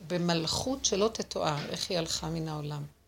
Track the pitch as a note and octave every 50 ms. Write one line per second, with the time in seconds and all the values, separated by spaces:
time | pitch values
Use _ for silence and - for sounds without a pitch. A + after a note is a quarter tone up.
0 | F3+ D3+ F3+ F3 F3 F3 E3+ E3 D#3+ D#3+ - - - C4 C4 C4+ - - G#3+ F#3+
1 | G3+ A3+ A3 - G3+ - - - F3 D#3+ D3+ D3 - - F3 E3+ - - G3 F3
2 | E3 - - - - D#3+ E3 E3 D#3+ D#3+ D#3 D3+ D3 D3 D3 D3 C#3+ D3 - _
3 | _